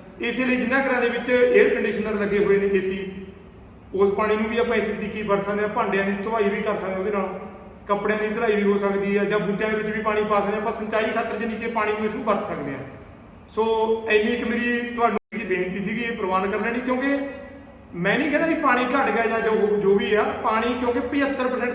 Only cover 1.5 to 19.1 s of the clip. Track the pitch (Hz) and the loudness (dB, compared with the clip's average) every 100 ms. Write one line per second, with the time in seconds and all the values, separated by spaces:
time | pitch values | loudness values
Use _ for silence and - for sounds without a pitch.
1.5 | - - - 220 202 208 202 202 202 180 | 8 6 4 0 -2 -2 0 0 2 4
2.5 | 196 196 196 190 196 190 - - - - | 4 4 2 0 -4 -6 -10 -14 -16 -20
3.5 | - - - - 190 202 208 214 214 220 | -20 -20 -20 -6 2 2 2 0 0 0
4.5 | 233 240 220 214 208 - 220 208 202 202 | 0 0 0 -2 -4 -6 -6 0 0 0
5.5 | 208 214 240 208 196 196 196 214 226 202 | -2 -2 0 0 0 0 -2 -2 0 0
6.5 | 208 220 196 190 190 202 202 190 185 - | 0 -2 -2 -4 -4 -2 -2 -2 -6 -12
7.5 | - - - - 202 208 214 214 220 233 | -16 -18 -12 -4 -2 0 0 -2 0 2
8.5 | 202 202 202 196 196 202 202 190 208 202 | 2 4 2 2 0 0 0 2 0 0
9.5 | 202 214 214 214 214 220 214 208 202 202 | 0 0 -2 -2 -2 0 0 2 2 0
10.5 | 214 226 214 214 220 220 226 220 208 226 | -2 -2 -4 -2 0 0 -2 -2 -4 -4
11.5 | 214 233 226 208 214 214 - 220 196 - | -4 -4 -2 -2 0 -2 -2 0 0 -2
12.5 | 165 139 139 135 - - - - - - | -6 -6 -8 -12 -16 -20 -20 -20 -20 -10
13.5 | 214 226 220 220 226 220 214 220 240 220 | -2 0 2 2 0 2 2 4 0 0
14.5 | 240 240 240 240 240 233 - _ 220 202 | -2 0 -2 -2 0 2 0 _ -8 -4
15.5 | 180 185 202 196 226 233 208 190 185 202 | -2 -2 -4 -4 -4 -4 -4 -2 0 0
16.5 | 208 220 247 254 254 277 277 277 - - | -2 -2 -2 -2 0 0 -2 -4 -10 -14
17.5 | - - - - 175 190 233 302 294 330 | -18 -20 -20 -14 -4 0 2 2 0 2
18.5 | 311 294 247 247 277 262 | 2 2 2 2 0 0